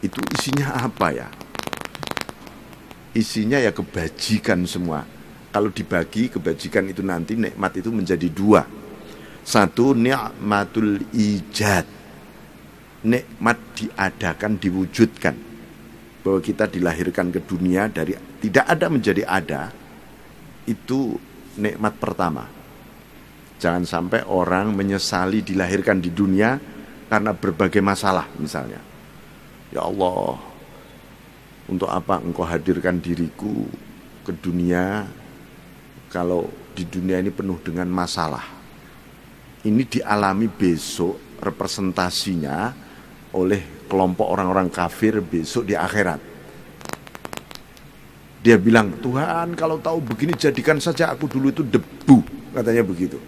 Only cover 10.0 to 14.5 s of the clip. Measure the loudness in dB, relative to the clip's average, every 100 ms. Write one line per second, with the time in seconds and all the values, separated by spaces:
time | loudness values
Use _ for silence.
10 | 4 2 -2 -6 0 2 2 0 2 0
11 | -2 2 2 2 -4 -4 2 2 0 -10
12 | -20 -20 -20 -20 -20 -20 -20 -20 -20 -6
13 | 0 0 0 -2 0 0 -2 -10 -8 -2
14 | -2 0 -4 -2 -2